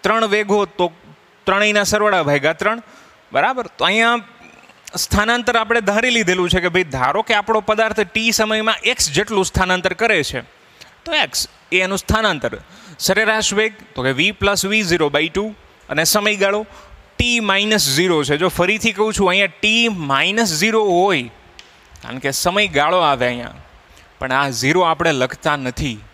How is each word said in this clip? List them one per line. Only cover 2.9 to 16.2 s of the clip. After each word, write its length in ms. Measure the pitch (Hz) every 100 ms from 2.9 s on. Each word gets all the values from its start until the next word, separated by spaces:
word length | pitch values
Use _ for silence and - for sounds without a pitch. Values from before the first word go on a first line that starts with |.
| - - - _
બરાબર? 340 | 127 208 254 214
તો 180 | - 170
અહીંયા 380 | 214 226 240 202 - - - - - - 170
સ્થાનાંતર 640 | - 202 214 240 240 233
આપણે 240 | 214 233
ધારી 280 | 202 208 247
લીધેલું 400 | 233 185 185 175
છે 100 | 185
કે 80 | 175
ભાઈ 160 | 175
ધારો 380 | 170 131 127 196
કે 120 | 214
આપણો 280 | 214 202 220
પદાર્થ 380 | 208 214 220 214
ટી 320 | 190 220 226
સમયમાં 440 | 214 214 220 220 208
એક્સ 280 | 214 247 -
જેટલું 340 | 143 208 208 185
સ્થાનાંતર 480 | - 185 185 185
કરે 300 | 180 226 190
છે, 180 | 139 131 - _ _ _ - _ -
તો 80 |
એક્સ 340 | 302 170 - - - _
એ 80 | 180
એનું 180 | 185 196
સ્થાનાંતર. 640 | - 214 214 156 120 104 - - - 151
સરેરાશ 540 | - 196 214 220 208
વેગ 200 | 208 220 202 - -
તો 80 |
કે 80 | 127
v 200 | 131 185
plus 340 | 208 196 202 190
v 180 | 220
zero 280 | 190 170 151 147
by 120 | 160
two 280 | 185 214 208 - _ -
અને 140 | 143
સમયગાળો 640 | 160 214